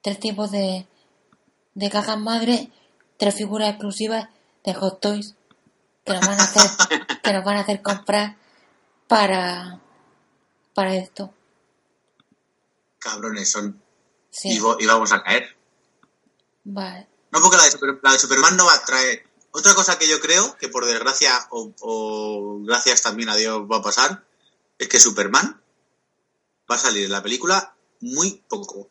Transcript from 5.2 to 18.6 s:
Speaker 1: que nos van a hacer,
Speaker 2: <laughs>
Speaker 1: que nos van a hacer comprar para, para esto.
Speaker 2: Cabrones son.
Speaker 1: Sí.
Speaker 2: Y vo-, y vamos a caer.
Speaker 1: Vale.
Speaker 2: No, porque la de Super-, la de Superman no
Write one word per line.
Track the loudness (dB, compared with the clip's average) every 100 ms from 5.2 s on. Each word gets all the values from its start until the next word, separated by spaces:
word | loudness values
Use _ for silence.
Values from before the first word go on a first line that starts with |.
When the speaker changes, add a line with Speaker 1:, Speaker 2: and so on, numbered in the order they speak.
| -8 _ _ _ _ _ _ _ -6
Speaker 1:
que |
nos | 0 0
van | 2
a |
hacer, | 2 4 2 2 0 0 -4 -4
Speaker 2:
<laughs> |
Speaker 1:
que | 0
nos | 0
van | 0 -2
a |
hacer | -2 -2
comprar | -4 -4 0 0 -2 -8 _ _ _ _ _ _ _
para, | 2 4 0 -2 -6 -12 -18 _ _ _ _ _ _ _ _ _
para | -2 -2 -2
esto. | -6 -16 -16 _ _ _ _ _ _ _ _ _ _ _ _ _ _ _ _ _
Speaker 2:
Cabrones | -12 -10 -8 -6 -4
son. | -4 -6 -12 _ _ _ _ _
Speaker 1:
Sí. | -12 -4
Speaker 2:
Y | 0
vo-, | 0 2
y | 2
vamos | 2 2
a | 0
caer. | 0 -2 -4 _ _ _ _ _ _ _ _ _ _ _
Speaker 1:
Vale. | -14 -10 -10 -12 -20 _ _
Speaker 2:
No, | 2
porque | 6 6
la |
de | 6
Super-, | 4 -4 2
la | 4
de | 4
Superman | 4 4 4
no | 6